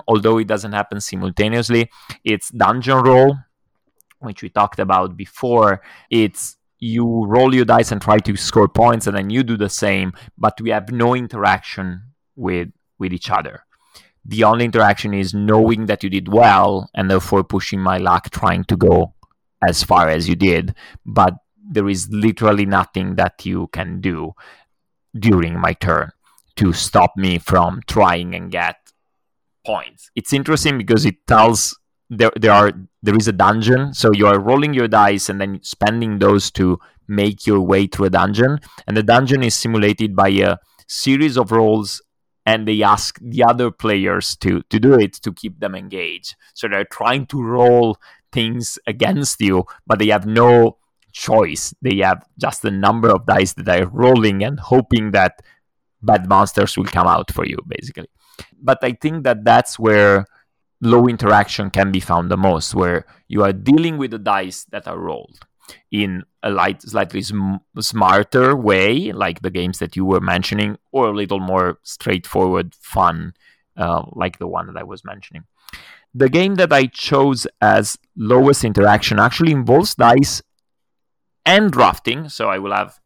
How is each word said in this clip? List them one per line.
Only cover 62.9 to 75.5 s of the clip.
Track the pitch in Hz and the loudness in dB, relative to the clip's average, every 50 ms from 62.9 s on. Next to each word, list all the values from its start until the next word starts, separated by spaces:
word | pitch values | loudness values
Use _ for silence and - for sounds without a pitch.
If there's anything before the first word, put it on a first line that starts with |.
| 87 80 - _ _ _ _ - | -2 -4 -6 _ _ _ _ -8
you | 87 101 101 | -4 -2 0
are | 98 95 | 0 -2
dealing | 95 98 123 143 156 165 165 156 147 | -2 0 2 2 2 2 0 -4 -6
with | 135 117 | -8 -8
the | 110 110 | -8 -8
dice | 98 107 101 98 95 92 90 - - | -4 -4 -4 -4 -4 -8 -12 -16 -18
that | _ - 104 - 87 | _ -14 -14 -12 -12
are | 87 87 | -12 -10
rolled | 90 85 73 55 - - _ _ _ _ _ _ _ - - _ _ - | -10 -10 -10 -12 -14 -18 _ _ _ _ _ _ _ -20 -20 _ _ -8
in | - 104 104 95 92 90 92 _ _ _ - | -4 -4 -4 -4 -4 -8 -12 _ _ _ -8
a | 110 | -6
light, | 98 92 87 98 98 - - | -2 -2 -2 -2 -2 -6 -12
slightly | 110 104 110 98 - - 98 95 | -8 -4 -4 -4 -4 -4 -8 -8
sm-, | 95 104 101 98 95 98 98 _ _ - 110 | -6 -6 -4 -4 -4 -4 -6 _ _ -14 -10
smarter | 107 - - 110 95 92 95 101 104 - - 127 127 131 143 | -8 -6 -2 0 2 2 2 2 0 0 0 2 2 2 2
way, | 135 113 107 98 95 95 104 120 147 190 220 | 0 0 0 2 2 2 2 0 -2 -4 -6
like | 190 - 101 87 85 - | -6 -4 -4 -6 -6 -6
the | - 95 | -10 -8
games | 92 92 87 92 92 - | -6 -4 -4 -4 -6 -6
that | 90 85 - | -8 -8 -6
you | 92 92 | -4 -2
were | 95 95 90 | 0 0 0
mentioning, | 90 92 90 92 92 - 104 104 104 104 104 - _ _ | 0 -2 -2 -2 -4 -4 -4 -4 -4 -4 -6 -12 _ _
or | - 135 123 110 | -4 -2 -2 -2
a | 104 | -2
little | 104 104 95 101 98 | -4 -6 -4 -6 -6
more | 95 92 95 92 90 90 85 _ | -4 -2 -2 -2 -2 -2 -4 _
straightforward | _ - - - - 110 95 90 - - - 98 92 92 90 90 90 87 _ | _ -20 -18 -12 -6 -4 -4 -4 -6 -6 -4 -2 0 0 0 -2 -4 -6 _
fun, | _ _ - - 104 92 87 85 80 80 85 - _ _ _ _ _ _ _ _ - | _ _ -8 -4 -2 0 0 -2 -4 -10 -12 -16 _ _ _ _ _ _ _ _ -8
uh, | 90 85 85 82 - - | -6 -4 -4 -4 -6 -8
like | - - 90 92 - - | -10 -8 -8 -8 -6 -8
the | 87 87 | -12 -10
one | 87 87 90 92 | -8 -10 -10 -10
that | 92 87 | -14 -16
I | 87 | -16
was | - 95 92 - | -16 -18 -20 -18
mentioning. | - 98 101 - - - 165 165 _ | -20 -20 -20 -20 -20 -20 -20 -20 _